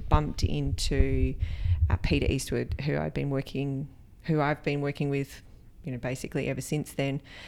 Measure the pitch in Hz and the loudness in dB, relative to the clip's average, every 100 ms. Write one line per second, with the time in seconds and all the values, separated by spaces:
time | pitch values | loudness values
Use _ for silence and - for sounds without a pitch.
0 | - 202 147 - - 147 139 - - 139 | 4 4 4 0 0 2 0 0 2 4
1 | 135 131 131 - - - - - - - | 4 4 2 0 -4 -2 0 4 4 4
2 | - 143 - 139 - 120 143 - 139 143 | 2 2 4 2 0 -2 -2 -2 0 0
3 | 156 143 139 135 135 135 139 135 139 - | 0 -2 -2 -2 -4 -4 -2 -4 -6 -12
4 | - - - 156 147 151 - 143 143 143 | -20 -8 0 2 2 0 -2 -2 -2 0
5 | 143 139 139 - - - - - - 123 | 0 0 -2 -8 -18 -20 -20 -14 -8 -6
6 | 127 131 - 147 135 135 - 151 - - | -4 -4 -4 -2 -2 -4 -2 -4 -2 -2
7 | 139 139 - - | -2 -2 -6 -18